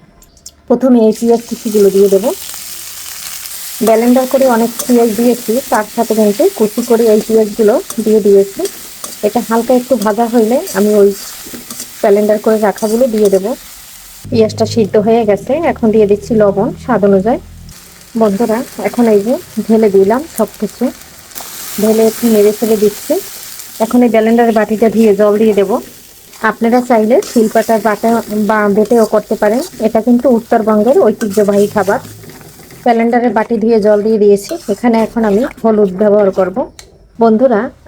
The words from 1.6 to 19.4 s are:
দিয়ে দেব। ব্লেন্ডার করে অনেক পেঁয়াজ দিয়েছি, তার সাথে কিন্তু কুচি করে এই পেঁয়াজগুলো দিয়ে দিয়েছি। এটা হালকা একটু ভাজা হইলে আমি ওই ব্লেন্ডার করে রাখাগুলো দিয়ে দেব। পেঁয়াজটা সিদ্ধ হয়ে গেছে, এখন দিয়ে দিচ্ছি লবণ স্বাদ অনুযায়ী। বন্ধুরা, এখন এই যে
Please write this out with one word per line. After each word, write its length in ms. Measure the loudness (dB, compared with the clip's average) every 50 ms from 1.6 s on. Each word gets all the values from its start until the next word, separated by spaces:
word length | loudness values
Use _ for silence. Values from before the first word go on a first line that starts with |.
| -8 -2 0 2 2 4 4
দিয়ে 140 | 4 4 4 4
দেব। 120 | 2 0 -2 -4 -6 -10 -14 -14 -16 -16 -16 -16 -16 -16 -18 -18 -18 -16 -16 -16 -16 -16 -16 -16 -16 -16 -16 -16 -14 -14 -16 -8 -4 0
ব্লেন্ডার 400 | 2 2 2 2 2 2 2 2 0 0
করে 120 | 2 2 2 2
অনেক 160 | 2 0 -2 -4 -6 -2
পেঁয়াজ 240 | 0 2 2 2 2 0 0
দিয়েছি, 340 | 0 0 0 0 -2 -4 -4 -4 -2 -2
তার 160 | -2 -2 -2 -4 -4
সাথে 180 | -6 -2 -2 0 2
কিন্তু 240 | 2 2 2 2 0 0 2 0
কুচি 240 | -2 -2 -2 -4 -2 0
করে 140 | 0 2 4 2 2
এই 80 | 2 2 0
পেঁয়াজগুলো 460 | 0 0 0 0 0 0 0 2 2 0 -2 -6 -8 -4 0
দিয়ে 140 | 0 2 2 4 4
দিয়েছি। 340 | 4 4 2 0 -4 -6 -8 -8 -8 -12 -18 -20 -18 -18 -18 -18 -12 -6 -6 -4
এটা 120 | -4 -4 -4 -2
হালকা 260 | -2 -2 0 2 0 0
একটু 140 | 2 0 -2 -2 0
ভাজা 220 | -2 -2 -2 -2 0 0
হইলে 240 | 0 2 2 0 -2 -2 -4 -4 -2
আমি 140 | 0 2 4 4
ওই 80 | 4 2 2 -2 -8 -16 -18 -18 -18 -18 -18 -18 -18 -16 -16 -16 -16 -16 -10 -4
ব্লেন্ডার 360 | 0 2 2 2 2 0 -2 0 0
করে 120 | 0 0 0 0 -2
রাখাগুলো 380 | -2 -2 -4 -2 0 0 0 0 0
দিয়ে 160 | 0 2 2 2
দেব। 120 | 0 0 -2 -6 -8 -12 -18 -20 -20 -20 -20 -20 -20 -20 -20 -20 -20 -12 -4
পেঁয়াজটা 360 | -2 0 0 0 0 -4 -4 -2 -2
সিদ্ধ 220 | -2 -2 0 0 0 0 2
হয়ে 140 | 0 0 2 0
গেছে, 240 | -2 -2 -2 -4 -4 -2 -2 -4
এখন 160 | -2 0 0 0 2
দিয়ে 120 | 2 2 2
দিচ্ছি 200 | 0 -2 -2 -2 0 2
লবণ 280 | 2 2 2 0 -2 -4 -4 -8 -4
স্বাদ 180 | -2 -2 0 2 2
অনুযায়ী। 300 | 2 2 2 0 -2 -4 -6 -12 -20 -20 -20 -20 -20 -20 -20 -20 -20 -20 -20 -12 -4 -2
বন্ধুরা, 360 | 0 0 0 0 -2 -2 -2 -4 -6 -8 -12 -8 -8 -6
এখন 180 | -2 0 2 2 2
এই 40 | 2 2 0
যে 60 | -4 -4